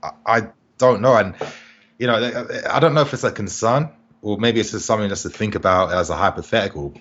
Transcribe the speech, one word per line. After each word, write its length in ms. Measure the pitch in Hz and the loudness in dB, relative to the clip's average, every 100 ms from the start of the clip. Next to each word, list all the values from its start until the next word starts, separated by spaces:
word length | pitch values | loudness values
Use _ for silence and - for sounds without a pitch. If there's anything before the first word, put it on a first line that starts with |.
I, 100 | 73 - - | -12 -10 0
I 220 | 113 104 _ _ _ | 0 0 _ _ _
don't 240 | 127 113 | 2 4
know. 140 | 123 117 | 4 4
And, 200 | 98 87 - - - - _ _ | 4 -4 -12 -12 -20 -20 _ _
you 100 | 123 | 0
know, 80 | 113 | 0
I, 600 | 120 117 123 - - 139 | 0 -4 -8 -8 -4 2
I 20 | |
don't 140 | 165 | 2
know 80 | 156 | 4
if 120 | 143 | 0
it's 100 | 127 | 0
a 80 | 120 | -4
concern 580 | - 101 - 110 127 156 - _ _ | -4 -10 -2 0 2 -2 -8 _ _
or 160 | 104 104 | -8 0
maybe 220 | 117 110 | 2 2
it's 120 | 104 | 0
just 140 | 110 - | -4 -2
something 240 | 110 104 | -2 0
just 140 | 98 | -4
to 60 | - | -8
think 260 | - 107 87 | -4 -4 0
about 360 | 95 92 90 | 2 2 2
as 180 | 90 82 | 0 -2
a 60 | 80 | 0
hypothetical 800 | 95 92 85 117 98 95 71 - | -2 -2 -2 -2 -2 -6 -12 -12